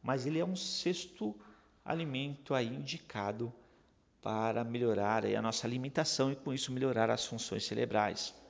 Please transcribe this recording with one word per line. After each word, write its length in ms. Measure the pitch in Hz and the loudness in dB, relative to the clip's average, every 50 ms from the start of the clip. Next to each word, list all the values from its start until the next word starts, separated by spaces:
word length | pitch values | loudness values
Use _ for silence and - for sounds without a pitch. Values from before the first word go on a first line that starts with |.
| - | 0
mas 240 | 120 131 135 123 | 0 -2 0 0
ele 100 | 143 156 | 0 0
é 80 | 160 170 | 2 0
um 100 | 180 185 | 0 -2
sexto 800 | 185 - - - - - 175 185 175 - - - - 214 214 208 - - - - - - _ _ _ _ | -4 -4 -4 -4 -2 0 0 -2 -2 -4 -12 -8 -6 -6 -6 -6 -8 -16 -20 -20 -20 -20 _ _ _ _
alimento 720 | - 156 165 165 151 131 131 135 143 143 143 - - 143 | -4 -2 -2 0 -2 -2 -2 -4 -4 -6 -10 -4 0 2
aí 140 | 131 120 | 2 2
indicado 840 | 113 123 143 143 135 147 170 - - - 110 101 101 107 110 120 117 120 - - - - - - _ _ _ _ _ _ _ | 2 -2 -4 -6 -6 -8 -8 -10 -8 -4 -2 -2 -2 -2 -2 -4 -6 -6 -12 -20 -20 -20 -20 -20 _ _ _ _ _ _ _
para 420 | - - 110 110 110 113 110 117 117 | -4 -2 0 2 2 2 2 0 -2
melhorar 640 | 117 117 120 123 117 110 98 101 101 110 113 107 | -2 0 2 2 4 4 4 4 4 4 4 2
aí 100 | 104 104 | 2 0
a 60 | 107 | 2
nossa 240 | 110 113 110 - - | 0 0 -2 -2 -2
alimentação 680 | 117 120 127 127 139 139 - 160 - - - 131 135 | -2 -2 -2 -4 -2 0 0 0 2 4 4 2 2
e 40 | 139 | 2
com 180 | 135 - 151 131 | -2 -4 -4 -4
isso 180 | 131 - - | -4 -4 -4
melhorar 380 | 127 127 131 131 123 113 113 113 | -2 0 0 2 4 4 4 4
as 160 | 117 120 - | 4 2 0
funções 400 | - 117 113 - - - - - | -4 -4 -6 -4 -4 -4 -4 -2
cerebrais. 720 | - 107 113 120 123 - 107 104 101 - - - - - - - - | -2 0 0 0 2 4 2 2 2 0 -2 -6 -8 -8 -12 -20 -20